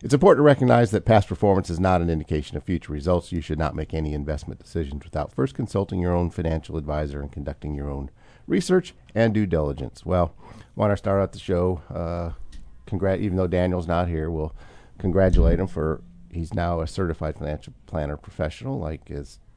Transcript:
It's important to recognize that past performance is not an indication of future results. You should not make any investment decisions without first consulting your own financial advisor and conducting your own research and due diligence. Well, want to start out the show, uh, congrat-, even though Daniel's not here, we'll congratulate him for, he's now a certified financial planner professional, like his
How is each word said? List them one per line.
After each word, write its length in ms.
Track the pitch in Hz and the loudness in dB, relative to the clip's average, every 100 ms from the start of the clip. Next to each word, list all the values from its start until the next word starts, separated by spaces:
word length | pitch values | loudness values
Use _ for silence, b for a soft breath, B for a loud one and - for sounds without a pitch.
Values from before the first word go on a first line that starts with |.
It's 120 | - | 0
important 240 | 135 180 131 | 6 8 8
to 60 | |
recognize 460 | 147 139 123 120 120 | 8 6 6 6 4
that 120 | 104 | 2
past 240 | - 110 - | 4 4 4
performance 400 | 90 104 98 92 | 2 2 2 0
is 100 | 82 | 0
not 200 | 92 90 | 2 2
an 100 | 85 | 2
indication 460 | 80 76 78 73 76 | -2 -2 -4 -4 -8
of 60 | |
future 280 | - 87 - | -6 -6 -6
results. 400 | 76 71 90 - | -6 0 0 0
You 80 | 85 | -6
should 180 | 76 76 | -4 -4
not 160 | 76 | -2
make 180 | 78 76 | -4 -6
any 180 | 80 78 | -4 -4
investment 460 | 73 71 73 - - | -4 -6 -8 -8 -16
decisions 440 | - - 73 71 | -10 -6 -6 -8
without 280 | - - 73 | -8 -8 -6
first 220 | - 135 | -2 -4
consulting 460 | - 113 - 98 95 | -4 -4 -4 -2 -2
your 140 | 87 | 0
own 160 | 87 87 | 0 0
financial 460 | - 82 80 - 80 | -2 -2 -4 -4 -8
advisor 440 | 73 73 76 71 | -4 -4 -4 -6
and 100 | 71 | -10
conducting 440 | - 71 69 78 | -10 -10 -10 -10
your 160 | 73 71 | -8 -6
own 200 | 69 69 b b b - | -8 -10 b b b -4
research 480 | 180 180 180 - - - | -2 2 0 0 -10 -6
and 200 | - 113 | 2 2
due 120 | 107 101 | 2 2
diligence. 600 | 82 73 67 62 - - | 2 0 -2 -8 -10 -2
Well, 280 | 90 85 - B B B - | 0 0 -2 B B B -2
want 160 | 107 | 0
to 40 | 101 | 0
start 240 | - 98 | 0 0
out 120 | 95 | 0
the 60 | - | -4
show, 420 | - 90 90 87 - | -2 0 2 -2 -6
uh, 380 | - 85 87 85 - - - - - - | -8 -6 -4 -6 -8 -12 -12 -16 -18 -8
congrat-, 340 | 98 95 95 | -2 0 0
even 160 | 104 92 | 0 0
though 120 | 92 | 0
Daniel's 400 | 90 90 90 82 | 2 0 0 0
not 180 | 85 87 | 0 0
here, 240 | 82 80 | -2 -2
we'll 240 | 80 78 B B B B - | -4 -6 B B B B -6
congratulate 600 | 95 87 95 87 78 76 | 0 4 6 6 6 4
him 80 | 92 | 2
for, 360 | - 78 78 - - - | -2 -2 -4 -8 -20 -12
he's 240 | 87 80 | -8 -6
now 260 | - 85 85 | -2 0 0
a 60 | 80 | -2
certified 500 | - 92 80 78 76 | -2 -4 -2 -4 -4
financial 360 | 76 76 - - - | -6 -6 -10 -20 -8
planner 300 | 82 73 73 | -4 -4 -6
professional, 600 | - - 78 - 123 135 | -10 -6 -6 -4 -8 -6
like 300 | 80 80 - | -6 -8 -10
his 320 | 71 71 - - | -12 -12 -18 -20